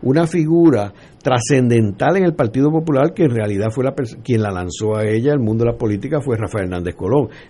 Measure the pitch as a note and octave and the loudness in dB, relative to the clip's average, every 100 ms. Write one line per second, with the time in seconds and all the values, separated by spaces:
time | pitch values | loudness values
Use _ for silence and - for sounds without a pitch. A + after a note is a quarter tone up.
0 | A#2+ C#3+ E3 F3 D#3 E3+ E3 A#2+ G2+ - | 0 2 2 0 2 4 6 4 0 -8
1 | - - C3+ B2 A2+ C3+ B2 A#2 G#2+ G2 | -20 -8 -2 0 2 2 4 4 2 0
2 | C3 F#3 F3+ D#3 A#2+ C3 C#3+ D#3+ E3 C3+ | 0 2 0 0 -2 0 0 0 0 0
3 | D3 F#3 D#3+ A#2 G#2 G2 A2 A#2+ C3 C#3 | 0 2 2 2 0 -2 -2 -2 -4 -4
4 | A#2+ - A#2 A#2 G#2+ F#2 F2+ - A2 G#2+ | -6 -8 -2 0 0 -4 -6 -6 -4 -2
5 | G#2+ A2 C3+ D3 A2+ A2 A#2 A2+ A#2 G#2 | 0 0 0 0 0 0 0 -2 -2 -4
6 | C3+ D3+ C3+ A2 G#2 A2 F#2 F2+ F2 E2 | -4 -4 -2 -4 -4 -4 -4 -4 -6 -6
7 | F#2 C#3 A#2 - - | -2 0 0 -6 -18